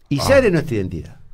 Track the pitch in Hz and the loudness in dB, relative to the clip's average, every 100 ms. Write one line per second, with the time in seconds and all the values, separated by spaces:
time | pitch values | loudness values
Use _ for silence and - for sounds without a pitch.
0 | - 143 185 269 240 170 - 110 92 82 | -6 -2 4 4 4 0 -2 -4 -4 -8
1 | 69 - - | -12 -18 -20